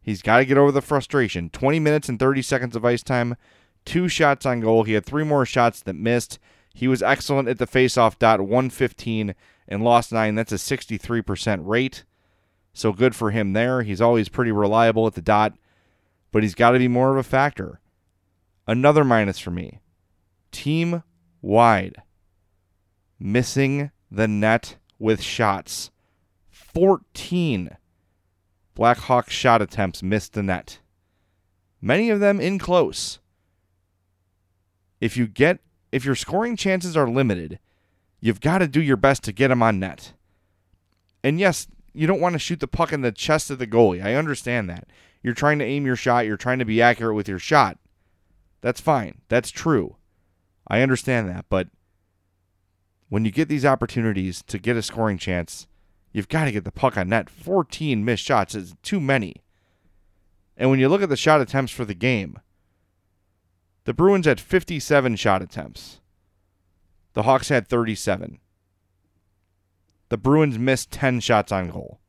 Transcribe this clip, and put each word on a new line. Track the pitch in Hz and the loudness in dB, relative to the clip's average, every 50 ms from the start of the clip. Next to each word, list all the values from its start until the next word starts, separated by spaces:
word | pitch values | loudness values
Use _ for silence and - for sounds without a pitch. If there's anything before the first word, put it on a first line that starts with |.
He's | _ 110 104 90 | _ -6 -8 -6
gotta | - 107 110 123 135 | 0 4 4 4 4
get | 131 135 | 4 4
over | 139 143 143 | 4 4 4
the | 135 139 | 4 0
frustration. | - - 151 139 127 - - 139 123 101 - 90 85 80 | -2 0 -2 -2 -2 -2 -2 0 0 0 -4 -6 -8 -8
Twenty | - - - 135 151 160 | -8 -2 0 0 0 2
minutes | 151 151 151 151 - - | 2 2 0 0 -2 -4
and | 123 107 | -4 0
thirty | 131 131 139 135 123 | 0 0 0 0 -2
seconds | - 139 127 123 120 107 | -2 -2 -2 -2 -4 -6
of | 117 110 | -2 0
ice | 120 120 120 | 0 0 0
time, | - - 131 123 120 120 120 _ _ _ _ _ _ _ _ _ _ | -2 -2 -2 -2 -2 -2 -6 _ _ _ _ _ _ _ _ _ _
two | - - 170 180 | -4 -2 -2 0
shots | 175 - - 160 143 139 - - | 0 0 2 2 2 2 0 -2
on | 135 123 120 | -4 -2 0
goal. | 113 110 113 113 110 | 2 4 4 4 4
He | 107 110 | 2 0
had | 107 - | -2 -2
three | - 135 151 156 | -2 -4 -4 -2
more | 151 147 143 127 | 0 0 0 0
shots | - - 131 120 117 - - | 0 2 2 2 2 0 -2
that | - 98 90 | -12 -12 -10
missed. | 76 104 113 120 120 - - - - _ _ _ _ _ _ _ | -4 -2 0 0 0 -2 -6 -16 -20 _ _ _ _ _ _ _
He | - 123 | -4 0
was | 131 131 117 | 0 0 0
excellent | 92 113 139 - - - 143 139 135 | 2 0 0 0 0 -2 -2 0 0
at | 117 123 | -2 -2
the | 104 123 | -4 -4
faceoff | - - 127 127 123 - 127 117 110 - _ | 0 2 2 2 4 4 4 2 2 2 _
dot, | 120 110 110 98 | 4 4 4 4
one | 98 98 110 127 131 127 | 2 0 0 0 0 -2
fifteen | - - 135 117 - - - 117 113 110 107 101 - _ _ _ _ _ _ | -2 -2 -2 -2 -2 -8 -8 -6 -4 -4 -4 -6 -8 _ _ _ _ _ _
and | - 95 101 110 | -8 -6 -2 2
lost | 120 120 120 117 - | 4 4 4 4 2
nine. | 117 113 110 107 104 | -2 0 0 0 0
That's | 110 113 - | -2 -2 -4
a | 107 92 | -6 -6
sixty-three | - - 139 127 - - 113 98 - - 120 117 104 | -4 -4 -6 -6 -6 -10 -10 -10 -6 -4 -4 -4 -2
percent | - 98 - - 117 104 90 78 | -4 -6 -4 -2 -2 -2 -2 -2
rate. | 92 107 120 131 131 - - - _ _ _ _ _ _ _ _ _ _ _ _ _ | -2 0 0 0 -2 -6 -12 -20 _ _ _ _ _ _ _ _ _ _ _ _ _
So | _ - - 110 98 | _ -2 -2 -2 2
good | 92 123 131 110 | 4 2 2 2
for | - 120 107 | 2 -2 -2
him | 98 113 104 98 95 | 0 0 -2 0 0
there. | 107 117 123 127 127 | 0 0 0 0 -2
He's | 113 107 98 90 | -2 -4 0 2
always | 117 120 120 117 107 - | 4 4 4 4 0 -2
pretty | - - 127 117 | -2 -2 0 0
reliable | 107 104 104 101 107 113 117 113 107 110 113 | 2 2 2 4 4 4 4 4 4 2 0
at | 110 - | 0 -2
the | - | -4
dot, | 82 - 107 104 107 107 - _ _ _ _ _ _ _ _ _ _ _ _ _ _ _ | 0 2 2 4 2 0 -2 _ _ _ _ _ _ _ _ _ _ _ _ _ _ _
but | - 107 107 | -2 0 0
he's | 104 85 | 0 0
gotta | - 120 120 123 | 4 4 6 6
be | 127 127 | 4 4
more | 123 120 123 127 135 | 2 2 2 2 2
of | 135 | 2
a | 135 123 | 0 -2
factor. | - - 131 139 147 - - - - - _ _ _ _ _ _ _ _ _ _ _ _ _ _ _ _ _ _ | 0 0 0 0 0 -2 -8 -14 -14 -14 _ _ _ _ _ _ _ _ _ _ _ _ _ _ _ _ _ _
Another | - 113 123 131 147 147 156 147 | -4 -2 4 4 6 6 6 4
minus | 131 120 110 104 101 92 - | 6 4 4 2 0 -2 -6
for | - 92 | -8 -8
me. | 87 87 85 - - - _ _ _ _ _ _ _ _ _ _ _ _ _ _ | -8 -8 -10 -12 -16 -20 _ _ _ _ _ _ _ _ _ _ _ _ _ _
Team | - - - 143 156 165 165 170 170 170 - _ _ _ _ _ _ _ | -16 -8 -4 -2 0 0 0 -2 -4 -6 -8 _ _ _ _ _ _ _
wide. | - 95 101 113 117 117 110 98 95 92 - - _ _ _ _ _ _ _ _ _ _ _ _ _ _ _ _ _ _ _ _ _ _ _ _ | -4 2 4 6 6 6 4 2 0 -6 -12 -18 _ _ _ _ _ _ _ _ _ _ _ _ _ _ _ _ _ _ _ _ _ _ _ _
Missing | 92 95 104 123 123 - - 135 139 135 139 143 143 147 _ _ _ _ | -6 0 0 0 0 0 0 0 0 0 0 -4 -6 -8 _ _ _ _
the | - 101 113 | -2 -2 0
net | 107 107 104 104 110 113 117 - - - _ _ _ _ _ | 0 0 0 2 2 2 2 0 -8 -20 _ _ _ _ _
with | 113 110 110 98 | 0 0 0 0
shots. | - - - - 117 104 98 95 - - - - - - _ _ _ _ _ _ _ _ _ _ _ _ | -2 -8 -2 0 0 0 0 -2 -6 -10 -12 -12 -12 -14 _ _ _ _ _ _ _ _ _ _ _ _
Fourteen | _ - - - - 165 180 196 190 - _ _ _ - - - 175 180 175 156 120 95 90 - - _ _ _ _ _ _ _ _ _ _ _ _ _ _ _ _ _ _ _ _ | _ -20 -20 -8 0 2 4 4 4 2 _ _ _ -16 -8 -4 -2 -2 0 0 -2 -4 -6 -8 -14 _ _ _ _ _ _ _ _ _ _ _ _ _ _ _ _ _ _ _ _
Blackhawks | - 110 117 120 - - - 127 123 117 - | 2 2 2 2 2 0 0 0 0 0 -2
shot | - - - 127 117 113 104 | -8 -2 2 4 4 4 2
attempts | - - 113 101 92 - - 92 | -2 -4 -4 -4 -4 -4 -6 -4
missed | 92 104 107 - - - | -2 -2 -2 -4 -6 -8
the | 107 101 | -6 -4
net. | 98 92 85 - - - _ _ _ _ _ _ _ _ _ _ _ _ _ _ _ _ _ _ _ _ _ | -4 -4 -6 -8 -16 -20 _ _ _ _ _ _ _ _ _ _ _ _ _ _ _ _ _ _ _ _ _
Many | - 98 131 190 226 233 | -2 0 0 2 2 0
of | 214 202 | 0 2
them | 202 202 202 196 | 2 2 2 2
in | 123 180 202 - | -2 -4 -4 -4
close. | - - 180 180 139 - - - - - - - _ _ _ _ _ _ _ _ _ _ _ _ _ _ _ _ _ _ _ _ _ _ _ _ _ _ _ _ _ _ _ _ _ _ _ _ | -2 0 2 2 2 2 -2 -8 -10 -10 -12 -16 _ _ _ _ _ _ _ _ _ _ _ _ _ _ _ _ _ _ _ _ _ _ _ _ _ _ _ _ _ _ _ _ _ _ _ _
If | - 113 - | -6 -4 -2
you | 123 120 | -2 -4
get, | 107 98 - 131 165 185 - _ _ _ _ _ _ | -4 0 2 2 2 2 -2 _ _ _ _ _ _
if | - 131 123 | -6 -4 -2
your | 139 131 | -2 -2
scoring | - - - 160 190 226 240 233 | -2 -4 -4 -4 -2 -2 -2 -6
chances | - - 196 190 185 175 180 160 | -4 -2 -2 -2 -2 -4 -4 -2
are | 160 139 120 | 0 0 0
limited, | 117 135 135 117 98 87 82 78 87 - _ _ _ _ _ _ _ _ _ _ _ _ | 0 0 0 0 0 -4 -6 -12 -14 -16 _ _ _ _ _ _ _ _ _ _ _ _
you've | - 110 107 - | -2 -2 -2 0
gotta | - 147 175 190 180 | -2 0 2 2 0
do | 147 131 151 | 0 0 -2
your | 160 139 135 | 2 2 2
best | 101 110 135 139 - - | 4 4 2 2 2 -4
to | - 95 | -10 -2
get | - 135 131 | 0 2 2
'em | 127 120 113 | 2 2 2
on | 113 107 95 | 2 2 0
net. | 92 92 71 - - - - _ _ _ _ _ _ _ _ _ _ _ _ _ _ _ _ _ _ _ _ _ - | -4 -8 -10 -16 -20 -20 -20 _ _ _ _ _ _ _ _ _ _ _ _ _ _ _ _ _ _ _ _ _ -2
And | 135 151 170 | -2 0 2
yes, | 202 185 160 - - - - - _ - | 2 0 0 -2 -10 -14 -20 -20 _ -20
you | _ - 156 | _ -2 0
don't | 156 196 147 | 0 2 2
wanna | 165 180 175 | 0 -2 -2
shoot | 147 - - 175 135 | -4 -6 -6 -6 -6
the | - | -6
puck | 131 - - 170 135 156 | -8 -2 -4 -2 -2 -2
in | 143 | -2
the | 131 120 | -2 -4
chest | 104 - - - 151 156 - - | -4 -4 -2 0 0 0 0 -6
of | 143 | -8
the | 127 127 | -8 -6
goalie. | 110 104 117 117 101 90 87 | 0 4 6 6 6 4 0
I | 95 101 117 | -4 -2 -2
understand | 143 156 156 139 - - 123 123 120 101 87 | -2 -2 -2 -6 -6 -6 -4 -4 -4 -4 -6
that. | 87 87 - _ _ _ _ _ _ _ - | -10 -12 -16 _ _ _ _ _ _ _ -6
You're | 120 117 | -6 -4
trying | - 143 147 151 147 | 0 2 2 2 2
to | 135 | -2
aim | 110 139 143 143 | -2 -2 -2 -2
your | 131 123 | -2 -2
shot. | 117 - 131 120 120 117 | -2 0 0 2 2 0
You're | 107 107 | -2 -4
trying | 95 - 127 127 131 | -4 -2 -4 -2 -2
to | 123 | -2
be | 107 110 113 117 | 0 2 4 4
accurate | 120 120 117 117 113 107 | 4 4 2 -2 -2 -2
with | 107 98 | -2 -4
your | - 95 90 | -4 -6 -8
shot. | - - 160 147 123 95 - _ _ _ _ _ _ _ _ _ _ _ _ _ _ _ _ _ | -4 2 4 4 4 2 -2 _ _ _ _ _ _ _ _ _ _ _ _ _ _ _ _ _
That's | - 117 123 - | -4 -4 -4 -2
fine. | - 160 151 131 107 73 - - _ | 0 0 0 0 -2 -6 -12 -18 _
That's | _ 113 123 123 - | _ -2 -2 -2 -2
true. | - - - 165 151 113 85 - - _ _ _ _ _ _ _ _ _ _ _ _ _ _ | -14 -6 -2 0 0 0 0 -2 -10 _ _ _ _ _ _ _ _ _ _ _ _ _ _
I | - 98 110 | -2 0 0
understand | 131 135 127 117 - - 127 117 110 | 2 2 0 -2 0 -2 -2 -2 -2
that. | 90 87 92 - _ | -4 -8 -10 -6 _
But | 101 92 90 - _ _ _ _ _ _ _ _ _ _ _ _ _ _ _ _ _ _ _ _ _ _ _ _ _ _ _ _ | -2 -2 -2 -4 _ _ _ _ _ _ _ _ _ _ _ _ _ _ _ _ _ _ _ _ _ _ _ _ _ _ _ _
when | - 104 110 | -2 -2 -2
you | 110 | 0
get | 95 139 160 147 | 0 -2 -2 -2
these | 151 143 123 | -2 0 2
opportunities | 143 131 120 120 110 - 127 113 113 101 95 92 95 90 - - | 0 0 0 -2 -6 -4 -2 -2 -2 -2 -2 -4 -6 -8 -10 -12
to | - - 98 | -12 -12 -6
get | 92 110 120 | -4 -2 -2
a | 117 104 | -2 -4
scoring | - - 117 110 107 98 | -6 -4 -2 -2 -2 -2
chance, | 87 - - 90 90 85 - - - - _ _ _ _ _ _ _ _ _ - | -4 -6 -4 -4 -4 -6 -8 -14 -20 -20 _ _ _ _ _ _ _ _ _ -8
you've | 110 98 _ | -8 -6 _
gotta | - 160 156 139 | -2 -2 -2 -2
get | 104 104 85 | -4 -6 -8
the | 95 | -8
puck | - - - 127 - | -6 -2 -2 0 0
on | 104 90 90 | 0 -2 0
net. | 110 113 82 | -2 -2 -2
Fourteen | - _ - - 165 190 190 156 _ - - 156 151 127 107 104 | -4 _ -16 -8 -2 -2 -2 -2 _ -6 -6 -4 -2 -2 0 0
missed | 123 120 98 - | -2 -2 -2 0
shots | - 139 110 95 - - | 0 0 0 0 -2 -6
is | 110 92 87 - _ _ | -12 -12 -14 -20 _ _
too | - 208 190 | -4 -4 -2
many. | 147 135 139 131 104 87 - - _ _ _ _ _ _ _ _ _ _ _ _ _ _ _ _ _ _ _ _ _ _ _ | 0 0 0 0 -2 -6 -12 -18 _ _ _ _ _ _ _ _ _ _ _ _ _ _ _ _ _ _ _ _ _ _ _
And | - 123 131 | -2 0 2
when | 135 135 | 2 4
you | 131 135 | 4 2
look | 175 202 | 2 2
at | 202 165 | 0 -2
the | 139 | -2
shot | - - 160 156 151 | 0 2 4 4 4
attempts | 127 - - 135 131 117 | 2 0 -2 -4 -4 -4
for | - - 123 | -8 -10 -8
the | 104 101 | -8 -8
game, | 85 104 127 127 107 95 78 - - _ _ _ _ _ _ _ _ _ _ _ _ _ _ _ _ _ _ _ _ _ _ _ _ _ _ _ _ _ | -4 -2 -2 -2 -2 -4 -8 -14 -20 _ _ _ _ _ _ _ _ _ _ _ _ _ _ _ _ _ _ _ _ _ _ _ _ _ _ _ _ _
the | - 117 | -8 0
Bruins | - 170 190 202 190 165 | 2 4 4 4 4 2
had | 156 123 - | 2 0 0
fifty-seven | - _ - 185 170 - 175 147 - - 151 143 131 127 113 | -2 _ -2 -2 0 -2 -8 -8 -2 2 2 2 2 2 -2
shot | 98 - 110 95 95 | 0 0 0 0 0
attempts. | 92 90 - 104 73 58 - - - - - _ _ _ _ _ _ _ _ _ _ _ _ _ _ _ _ _ _ _ _ _ _ _ _ | -2 -8 -12 -14 -14 -14 -16 -20 -20 -20 -20 _ _ _ _ _ _ _ _ _ _ _ _ _ _ _ _ _ _ _ _ _ _ _ _
The | 120 110 | -2 2
Hawks | 131 131 131 - - | 2 2 2 2 0
had | 147 123 101 | 0 0 0
thirty-seven. | _ 127 120 117 110 107 - - 107 95 92 82 80 - - _ _ _ _ _ _ _ _ _ _ _ _ _ _ _ _ _ _ _ _ _ _ _ _ _ _ _ _ _ _ _ _ _ _ | _ -2 0 0 -2 -4 -4 -2 -4 -4 -4 -6 -14 -16 -20 _ _ _ _ _ _ _ _ _ _ _ _ _ _ _ _ _ _ _ _ _ _ _ _ _ _ _ _ _ _ _ _ _ _
The | 120 | -8
Bruins | 107 101 127 143 156 156 147 120 | -2 2 4 4 4 4 2 0
missed | 110 123 135 131 120 - _ | -2 0 0 0 -2 -4 _
ten | - - 143 131 127 120 | -10 -4 -2 -2 -2 -2
shots | - - 117 104 101 - | 0 0 0 0 0 0
on | 104 95 92 85 | -4 -6 -4 -6
goal. | - - - - - _ _ | -10 -12 -14 -16 -20 _ _